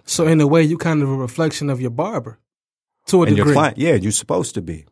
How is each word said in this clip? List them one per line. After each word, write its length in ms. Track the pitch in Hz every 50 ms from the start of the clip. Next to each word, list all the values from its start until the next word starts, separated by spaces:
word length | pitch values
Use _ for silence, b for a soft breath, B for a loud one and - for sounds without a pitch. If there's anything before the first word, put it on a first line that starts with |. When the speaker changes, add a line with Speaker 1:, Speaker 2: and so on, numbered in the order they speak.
| _
Speaker 1:
So 220 | - - - 170
in 140 | 156 165 156
a 60 | 147
way, 160 | 143 156 165
you 140 | 160 151 170
kind 260 | 160 - 170 160 151
of 60 | 143 135
a 80 | 135
reflection 540 | 135 131 120 - - 165 156 - - 147 143
of 100 | 135 123
your 100 | 127 123
barber 480 | 117 123 165 208 220 147 113 - 113 _ _ _ _ _ _ _ _ _ _ _ _ _ _
to 160 | - - 185
a 40 | 165
Speaker 2:
And 100 | - -
Speaker 1:
degree. 160 | - - 147
Speaker 2:
your 20 | 143
client, 240 | 139 156 135 - -
yeah, 160 | 139 165 151
you're 180 | 104 90 107
supposed 420 | 104 - - - - 92 - - -
to 60 | 98
be 240 | 87 82 82 78 - _